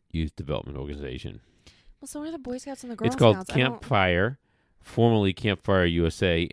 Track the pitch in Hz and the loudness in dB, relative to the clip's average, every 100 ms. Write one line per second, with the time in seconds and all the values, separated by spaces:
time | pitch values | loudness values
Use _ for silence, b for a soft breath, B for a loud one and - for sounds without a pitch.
0 | _ 82 78 - 71 69 50 71 71 71 | _ -4 -4 -6 -6 -6 -6 -10 -10 -10
1 | 71 64 - - _ b b b b b | -10 -10 -12 -14 _ b b b b b
2 | 285 294 302 330 254 247 - 269 247 220 | -14 -12 -10 -10 -10 -10 -10 -14 -12 -4
3 | 220 262 117 104 185 131 127 120 - 107 | -2 4 4 4 0 -2 -2 -2 0 2
4 | 92 87 104 135 _ _ _ _ - - | 4 2 0 -4 _ _ _ _ -6 2
5 | 117 110 98 90 110 95 - 95 87 85 | 4 4 2 0 -2 -2 2 4 4 4
6 | 82 - 92 82 85 | 0 2 2 2 0